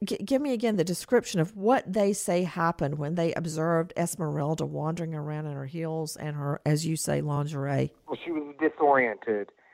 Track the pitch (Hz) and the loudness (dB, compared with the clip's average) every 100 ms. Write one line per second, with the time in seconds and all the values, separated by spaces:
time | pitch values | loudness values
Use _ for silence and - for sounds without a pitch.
0 | 196 - 202 269 285 233 233 208 165 175 | -4 -4 0 0 2 0 0 2 0 -2
1 | - 240 240 180 170 208 202 262 - 208 | 2 2 4 0 0 0 2 2 2 2
2 | 202 202 - 175 180 180 170 - 143 151 | 2 2 0 0 0 0 0 0 -2 -2
3 | 147 175 170 - 165 160 160 165 170 - | -2 0 0 0 -4 -2 2 2 0 -2
4 | 170 - 156 147 143 160 143 147 151 175 | -2 -2 -2 0 0 0 -2 -2 -4 -4
5 | 165 156 147 151 151 139 135 170 160 160 | -4 -6 -6 -6 -6 -8 -8 -6 -4 -4
6 | 151 - 151 147 143 147 143 151 165 160 | -6 -6 -6 -4 -2 0 2 2 2 -2
7 | - 147 151 143 147 147 139 135 135 - | 0 0 0 -2 -2 -2 0 0 0 -4
8 | - - - 156 147 143 156 - 147 135 | -10 -8 -4 -4 -4 0 0 4 6 6
9 | 120 101 117 104 101 _ _ | 4 0 -2 -2 -4 _ _